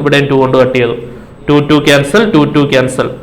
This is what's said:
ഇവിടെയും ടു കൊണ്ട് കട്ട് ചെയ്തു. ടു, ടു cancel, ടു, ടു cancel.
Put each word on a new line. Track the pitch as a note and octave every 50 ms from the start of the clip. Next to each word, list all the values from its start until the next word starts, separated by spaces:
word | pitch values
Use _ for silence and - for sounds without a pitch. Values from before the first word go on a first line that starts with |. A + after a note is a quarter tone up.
ഇവിടെയും | D3 C#3+ C#3+ C#3+ C#3 C#3
ടു | C#3 C3+
കൊണ്ട് | C3 B2+ C3 C3
കട്ട് | B2+ B2+ C3 B2+
ചെയ്തു. | A#2+ A#2 A#2 - - - - - - - - - -
ടു, | - D3 D3 C#3+ D3
ടു | D3+ D3 C#3+ D3+
cancel, | C#3+ C#3 C#3 - - G#3+ A#3 G#3 -
ടു, | D3+ D3 C#3+ D3
ടു | D3 C#3+ C3+ C3+
cancel. | C3 B2+ B2+ - - A#2+ B2 - -